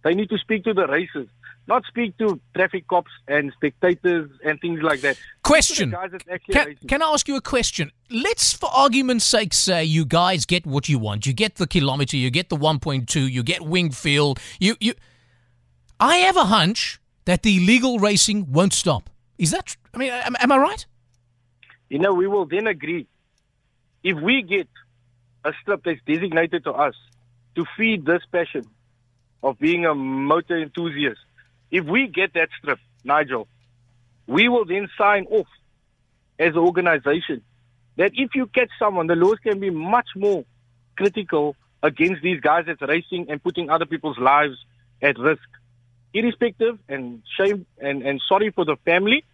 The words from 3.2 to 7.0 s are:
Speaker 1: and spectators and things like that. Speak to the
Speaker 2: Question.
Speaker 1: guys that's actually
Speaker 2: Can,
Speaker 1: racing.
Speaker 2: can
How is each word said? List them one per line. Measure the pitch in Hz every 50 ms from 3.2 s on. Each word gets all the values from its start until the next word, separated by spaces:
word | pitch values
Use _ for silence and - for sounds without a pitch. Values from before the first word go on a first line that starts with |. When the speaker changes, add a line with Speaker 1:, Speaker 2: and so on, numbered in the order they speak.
| _ -
Speaker 1:
and | 143 147 143 139
spectators | - _ - 147 - _ - 180 180 - - 180 175 165 151 143 135 _ -
and | 151 151 143
things | - 175 170 160
like | 151 165 147 131
that. | 139 143 135
Speak | -
to | - - - _
the | _ -
Speaker 2:
Question. | 294 320 - - 320 - 202 123
Speaker 1:
guys | 107 180 185 190
that's | 175 190 - 170
actually | 185 175 _ - 190
Speaker 2:
Can, | 285 294
Speaker 1:
racing. | 151 147 _ - 135
Speaker 2:
can | 262 285